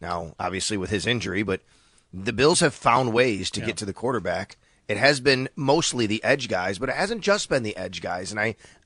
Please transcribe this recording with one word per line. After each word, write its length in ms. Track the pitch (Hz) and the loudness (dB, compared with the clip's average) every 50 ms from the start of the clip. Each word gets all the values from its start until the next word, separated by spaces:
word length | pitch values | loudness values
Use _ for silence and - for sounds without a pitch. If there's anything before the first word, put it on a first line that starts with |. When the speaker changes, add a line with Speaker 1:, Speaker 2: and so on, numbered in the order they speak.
Speaker 1:
Now, 340 | 80 85 87 85 85 80 73 - | -6 -4 -4 -4 -6 -8 -8 -4
obviously 380 | - 90 92 95 - - 107 | -4 -4 -2 -2 -2 -2 -2
with 140 | 98 90 85 | -2 -2 -2
his 160 | 104 98 80 | -2 -2 0
injury, 360 | 107 123 117 87 98 90 98 | 0 -2 -2 -2 -2 -2 -2
but 200 | 107 98 95 - _ _ _ _ _ _ _ _ _ _ | 0 0 -2 -4 _ _ _ _ _ _ _ _ _ _
the 200 | - 92 98 113 | -12 -8 -6 -4
Bills 280 | 107 101 135 151 175 - | 2 4 6 6 6 6
have 140 | 170 147 - | 4 2 2
found 380 | - - 131 117 127 131 120 | 2 2 4 4 4 4 4
ways 380 | 110 120 127 127 107 92 92 - | 4 4 4 4 2 0 -4 -4
to 100 | - 104 | -6 -4
Speaker 2:
Yeah. 60 | - | -4
Speaker 1:
get 100 | 113 113 - | -4 -4 -4
to 60 | 107 | -6
the 80 | 98 | -8
quarterback. 640 | 92 - 110 127 127 110 87 90 85 95 101 - - _ _ _ _ _ _ | -6 -4 -4 -2 -2 -2 -2 -2 -4 -4 -4 -8 -12 _ _ _ _ _ _
It 100 | - 107 | -4 0
has 240 | 101 135 143 147 135 | 4 4 4 4 4
been 280 | 123 143 135 127 135 131 - | 4 2 2 2 0 -4 -4
mostly 500 | - 139 135 143 170 156 - - 123 113 | -2 2 4 4 4 2 0 0 0 0
the 160 | 98 107 110 | 0 0 0
edge 260 | - 110 135 143 123 107 | 2 2 0 0 0 -2
guys, 300 | 107 90 90 95 101 92 | -2 -2 -2 -2 -4 -4
but 100 | 123 131 | -4 -4
it 60 | 127 | -2
hasn't 280 | 147 180 202 233 220 | -2 -2 -2 -4 -4
just 260 | - 202 202 202 - - | 0 0 0 0 0 -2
been 160 | 165 135 117 | -2 -2 -2
the 120 | 107 101 | -2 -6
edge 240 | 90 92 92 92 87 | -6 -8 -8 -8 -8
guys. 300 | 90 90 87 90 95 95 | -6 -6 -6 -6 -6 -6
And 80 | 107 107 | -4 -2
I, 160 | 107 113 107 _ - - - _ _ | -2 -2 -2 _ -12 -20 -20 _ _